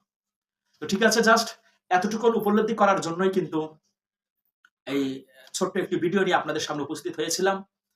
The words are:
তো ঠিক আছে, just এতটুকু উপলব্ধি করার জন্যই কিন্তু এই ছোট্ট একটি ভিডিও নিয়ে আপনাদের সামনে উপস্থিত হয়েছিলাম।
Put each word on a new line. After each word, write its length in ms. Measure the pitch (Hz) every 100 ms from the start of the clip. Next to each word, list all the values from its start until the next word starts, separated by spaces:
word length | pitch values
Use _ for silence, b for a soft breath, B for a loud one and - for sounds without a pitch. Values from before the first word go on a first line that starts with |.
| _ _ _ _ _ _ _ _
তো 80 | 151
ঠিক 160 | 196
আছে, 160 | 220 233
just 280 | 220 220 214 - b b _
এতটুকু 380 | 180 202 220 233
উপলব্ধি 480 | 226 208 208 220 208
করার 260 | 202 190
জন্যই 280 | 160 165 190
কিন্তু 500 | 185 156 160 156 - _ _ _ _ _ _ _ _ _ _ -
এই 400 | 139 135 - - B B
ছোট্ট 240 | - 185 190
একটি 180 | - 180
ভিডিও 280 | 180 196
নিয়ে 120 | 180 160
আপনাদের 260 | - 151
সামনে 220 | 147 151
উপস্থিত 320 | 139 151 175 165
হয়েছিলাম। 480 | 165 165 185 196 196 _ _